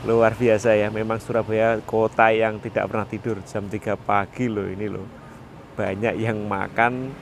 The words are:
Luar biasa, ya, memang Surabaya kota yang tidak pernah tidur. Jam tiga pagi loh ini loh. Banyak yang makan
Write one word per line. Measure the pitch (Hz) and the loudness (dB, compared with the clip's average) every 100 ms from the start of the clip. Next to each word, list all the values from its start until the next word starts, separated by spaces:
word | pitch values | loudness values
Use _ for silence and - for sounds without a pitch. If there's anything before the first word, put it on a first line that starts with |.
Luar | 113 113 113 110 | 2 4 4 4
biasa, | 123 110 113 107 | 4 4 6 4
ya, | 104 | 2
memang | 107 110 113 | -2 -2 -4
Surabaya | - 117 107 110 113 110 - | -2 -2 0 2 2 2 0
kota | 110 110 113 113 110 | 0 2 6 6 6
yang | 110 107 | 2 0
tidak | 113 113 98 | -4 -2 -2
pernah | 110 101 | -4 -4
tidur. | 110 120 104 92 | -6 -4 -6 -6
Jam | 107 101 | -8 -6
tiga | 104 110 101 | -6 -4 -6
pagi | - 104 98 - 123 | 0 0 0 -4 -2
loh | 104 95 | -2 -4
ini | 95 104 | -6 -6
loh. | 98 95 - - - - - - - | -6 -10 -16 -18 -20 -20 -20 -16 -4
Banyak | 98 98 110 90 | -4 -2 -2 -2
yang | 110 107 | -2 -2
makan | 104 98 98 - 117 127 131 143 | -2 -4 -4 2 2 2 -8 -10